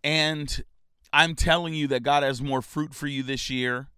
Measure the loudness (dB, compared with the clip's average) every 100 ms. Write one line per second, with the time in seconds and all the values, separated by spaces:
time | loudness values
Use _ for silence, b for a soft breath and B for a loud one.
0 | 0 2 0 -2 -4 -6 -8 _ _ _
1 | _ 4 4 4 2 2 2 -2 0 0
2 | 2 2 2 -2 -2 -2 -2 -6 -6 -6
3 | -6 -4 -4 -6 -4 -2 -2 -4 -8